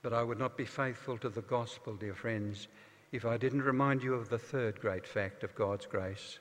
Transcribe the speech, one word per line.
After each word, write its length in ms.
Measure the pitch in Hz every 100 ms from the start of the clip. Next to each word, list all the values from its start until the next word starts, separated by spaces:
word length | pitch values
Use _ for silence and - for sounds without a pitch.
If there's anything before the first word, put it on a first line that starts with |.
But 120 | 123
I 80 | 117
would 160 | 117 113
not 180 | 131 -
be 80 |
faithful 540 | 123 - 131 117 - 117
to 100 | 123
the 140 | 113
gospel, 520 | 107 123 117 - -
dear 200 | 104 104
friends, 540 | 92 117 110 104 101 - - - - -
if 140 | 127 117
I 100 | 117
didn't 240 | 127 139
remind 420 | 135 131 139 135
you 120 | 131
of 160 | 127 110
the 80 | 117
third 420 | - 135 113 101
great 260 | 107 92 -
fact 380 | 107 98 -
of 100 | 104
God's 300 | - 101 101
grace 540 | - 101 92 101 - -